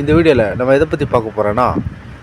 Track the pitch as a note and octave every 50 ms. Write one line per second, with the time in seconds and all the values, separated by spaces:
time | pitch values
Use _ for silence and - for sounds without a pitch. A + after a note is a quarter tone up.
0 | C#3+ D3 D3+ E3 E3 D#3+ C#3 A#2+ A2 G2 F#2+ A2 B2 C3 C3+ C#3 D#3+ D#3 E3+ D3
1 | D3 A#2 - A#2+ A2 A2 G2 G#2 G#2 G#2 G#2 A#2+ B2+ A2 E2 G2 - - - -
2 | - - - -